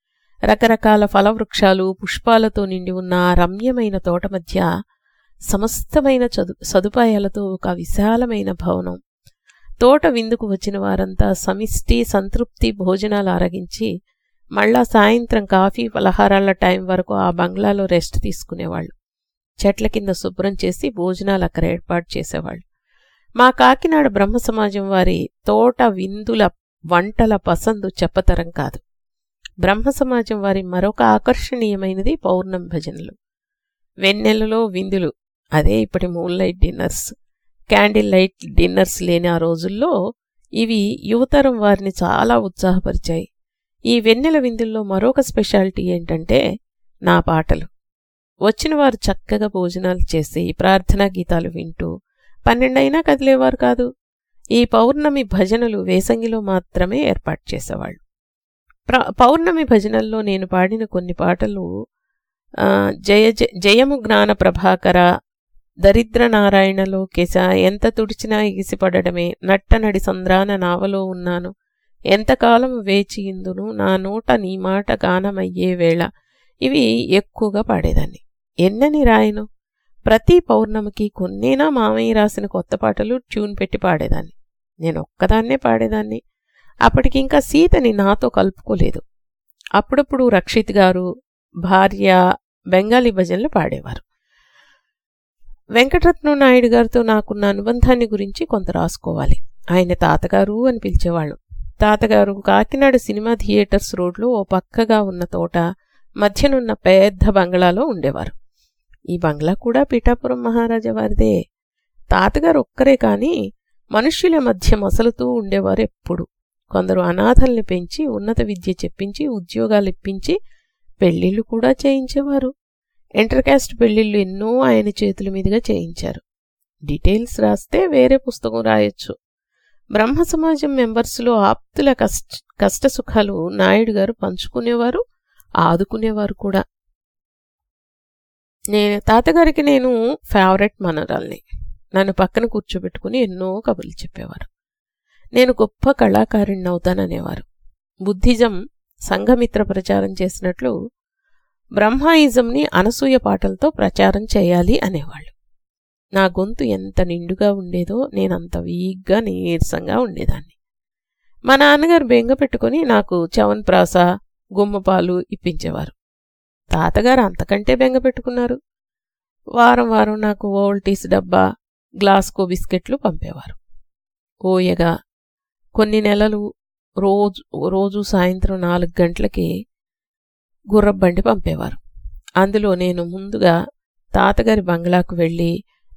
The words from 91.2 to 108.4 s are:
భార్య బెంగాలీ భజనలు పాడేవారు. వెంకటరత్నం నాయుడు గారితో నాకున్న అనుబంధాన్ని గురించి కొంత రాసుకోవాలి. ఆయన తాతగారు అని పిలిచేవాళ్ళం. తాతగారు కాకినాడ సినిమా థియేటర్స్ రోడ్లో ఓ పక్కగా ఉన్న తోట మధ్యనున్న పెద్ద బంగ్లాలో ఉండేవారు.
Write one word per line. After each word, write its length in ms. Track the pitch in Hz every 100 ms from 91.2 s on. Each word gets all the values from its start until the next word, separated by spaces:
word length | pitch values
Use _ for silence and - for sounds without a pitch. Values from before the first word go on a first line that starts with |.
| _ _ _ 175
భార్య 800 | 180 190 196 196 196 185 185 - _ _ 180
బెంగాలీ 440 | 185 208 247 240
భజనలు 360 | 190 175 180 285
పాడేవారు. 540 | 196 - 69 - 123 - _ _ _ _ _ _ _ _ _ _ _ _ _ - - -
వెంకటరత్నం 680 | 220 262 359 349 339 294 285
నాయుడు 280 | 269 254 233
గారితో 360 | 233 226 247
నాకున్న 420 | 226 214 - 208
అనుబంధాన్ని 640 | 202 202 208 240 240 247 226
గురించి 380 | 208 196 -
కొంత 260 | 330 208 185
రాసుకోవాలి. 640 | 175 165 - - 165 - - - - -
ఆయన 220 | 180 175
తాతగారు 720 | 180 170 160 180 196 202 214 262
అని 120 | 233
పిలిచేవాళ్ళం. 580 | 196 180 175 170 151 - _ - - -
తాతగారు 640 | 208 214 220 208 202 196 196
కాకినాడ 480 | 196 220 269 277
సినిమా 380 | 254 - 208 220
థియేటర్స్ 640 | 233 - 208 202 196 -
రోడ్లో 320 | 185 180 180 233
ఓ 160 | 226
పక్కగా 580 | 190 185 - - 226 220
ఉన్న 220 | 196 180
తోట 340 | 175 175 170 175 170 190 _ _ _ -
మధ్యనున్న 560 | 208 196 285 262 233
పెద్ద 560 | 214 - 190 202 190 208
బంగ్లాలో 560 | 196 175 180 180 185
ఉండేవారు. 460 | 302 185 139 - - -